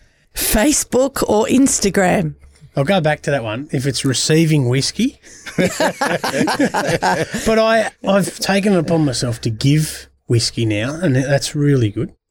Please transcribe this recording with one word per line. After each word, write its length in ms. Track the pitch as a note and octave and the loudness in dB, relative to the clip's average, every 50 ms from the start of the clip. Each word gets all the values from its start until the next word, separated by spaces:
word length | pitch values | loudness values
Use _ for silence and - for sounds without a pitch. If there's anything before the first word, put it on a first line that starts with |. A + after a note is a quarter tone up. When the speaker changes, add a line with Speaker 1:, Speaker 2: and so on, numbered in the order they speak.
| _ _ _ _ _ _ - | _ _ _ _ _ _ -10
Speaker 1:
Facebook 880 | - - - - A3 G#3+ D4+ C#4+ - - - - A#3+ C4 C#4 - - - - | -8 -4 -2 0 2 2 2 2 0 -2 -2 0 0 0 0 0 -2 -2 0
or 160 | G#3+ G#3 A3+ | 2 2 2
Instagram? 880 | - A3 C4+ C#4 B3+ - - - G3+ F3 G3+ F#3+ F3+ F3+ F3+ D#3+ D#3 D3 - - - _ _ - - - | 2 2 4 4 2 2 0 -2 0 2 2 2 2 2 2 0 -2 -6 -10 -16 -20 _ _ -20 -8 -4
Speaker 2:
I'll 80 | - C#3 | -2 0
go 160 | C#3 G3 F#3+ | 0 0 0
back 220 | D3+ D3+ D3+ D3 - | 2 0 -2 -2 -2
to 80 | - C#3+ | -2 -2
that 100 | C3+ A#2 | -2 -2
one 260 | A2 G#2 A#2 C#3+ D3+ - | -4 -6 -8 -6 -6 -4
if 140 | C#3+ B2 | -4 -2
it's 180 | C#3 B2+ - - | -2 -4 -2 -2
receiving 640 | C#3 B2+ - - - D#3 D#3+ E3 D#3 D#3 D3+ C3 A#2+ | -2 -2 0 0 2 2 4 4 4 2 2 2 2
whiskey. 500 | B2 C#3 C#3 - - - G#3 C4+ - _ _ | 0 0 0 -2 -2 -2 -2 -2 -4 _ _
<laughs> 40 | - - - - - - - | -20 -20 -20 -18 -10 -4 -2
But 2000 | - F3+ - - D#4+ D4 - - - - E3+ F3+ - B3+ - C4+ - D#4 A#3+ - C#4+ - - F#3 B3 C4+ - D#3 - F#3 F#3 D#3 D#3+ - - A3 - G#3+ A3 A3 | -2 -2 -2 -2 -2 -2 -2 -2 -4 -2 -2 -2 -4 -4 -2 -2 -2 0 0 0 0 0 0 -2 -2 -2 -2 -2 0 0 0 -2 -2 -4 -6 -4 -2 0 2 2
I, 320 | A3 A3 A3+ A3+ G#3 F#3+ - _ - | 2 2 2 2 0 -2 -4 _ -2
I've 320 | - G3 G3+ F#3 A3+ - - | 0 0 2 0 -2 -4 -6
taken 340 | - - G3 G3+ F#3 G#3+ G3+ | -4 -2 0 2 2 2 2
it 40 | F3+ | 2
upon 260 | D#3+ F3+ E3+ D#3+ D#3 | 2 2 2 2 2
myself 360 | C#3+ B2 - - B2+ A#2 - - | 0 0 -2 -4 -4 -4 -4 -4
to 80 | B2 | -6
give 580 | A2 G#2+ - C#3 C#3+ D#3 D#3 - - - - - _ _ _ | -4 0 2 2 2 2 2 -2 -6 -12 -16 -20 _ _ _
whiskey 380 | - B2 A#2 A#2 - - - A#2 | 0 0 2 0 0 -2 -2 -2
now, 300 | A2 G#2+ G#2 G#2+ B2+ D3 | -2 0 -2 -2 -4 -4
and 220 | D#3+ F#3 E3+ C3 | -2 0 0 2
that's 380 | B2+ C#3+ D3+ C#3+ C3+ - - - | 2 2 2 0 0 0 -2 -4
really 340 | D3+ C#3+ C#3+ C#3+ C3+ A#2 G#2 | 0 2 2 4 4 2 0
good. 240 | G2+ G#2+ B2 F#3+ - _ _ _ | 0 -2 -6 -6 -8 _ _ _